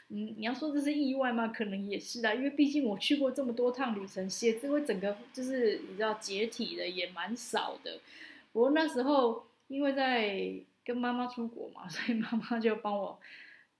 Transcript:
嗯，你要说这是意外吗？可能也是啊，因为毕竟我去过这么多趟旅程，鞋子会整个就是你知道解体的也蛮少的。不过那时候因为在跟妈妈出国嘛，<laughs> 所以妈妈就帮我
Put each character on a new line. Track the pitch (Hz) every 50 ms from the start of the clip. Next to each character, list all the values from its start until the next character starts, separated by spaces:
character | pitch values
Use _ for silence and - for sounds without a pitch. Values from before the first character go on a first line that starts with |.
| - -
嗯， | 214 208 214 220 220
你 | 220 214
要 | 226
说 | 262 - 302 311
这 | 285 285
是 | 277 285
意 | 302 294 285 254 262
外 | 269 262 247
吗？ | 226 233 226 220
可 | 226 - 220
能 | 202 196 196 202 202
也 | 196 202
是 | - - - 240 226
啊， | 214 214
因 | 254
为 | 269 285
毕 | 285 - 294 285
竟 | 285 294 269
我 | 214 196 190
去 | - - 294 285
过 | 277 254
这 | 254 285 269
么 | 240
多 | 233 240 247 247
趟 | 247 262 269 240 214
旅 | 202 196 196
程， | - 190 190 196
鞋 | 190 - 233 226 220
子 | 226 277 285
会 | 294 294 294
整 | 262 202 185
个 | 196 202 202 214 - -
就 | - 254
是 | 254 254 269 254 240 208 196 - - 190
你 | 190
知 | 196
道 | 220 220 214
解 | 214 - 196 196 196 226 226
体 | - - 220 170 170
的 | 170 175 180
也 | 185 180 175 180
蛮 | 180 170 175 196 233
少 | 247 - - - 208 - - - - -
的。 | 165 - - - - - - - - - - - _
不 | - 220
过 | 240 269
那 | 302 320 320 294
时 | 302 247 247
候 | 277 294 277 247 226 233 - - - _ _ _ -
因 | 269 277
为 | 285 277
在 | 262 277 262 262 247 233 214 202 196 190 185 185 190 185 - _ _ _ -
跟 | - 240
妈 | 247 240 240 240
妈 | 247 247
出 | 247 - 240 233 226
国 | 233 - - -
嘛， | - - -
<laughs> | 180
所 | - - - 247 233
以 | 220
妈 | 226 -
妈 | 240 220 - - 240 226
就 | 220 226 214
帮 | 214 - 208 202 202
我 | 190 180 - - - - - - - - - - - _ _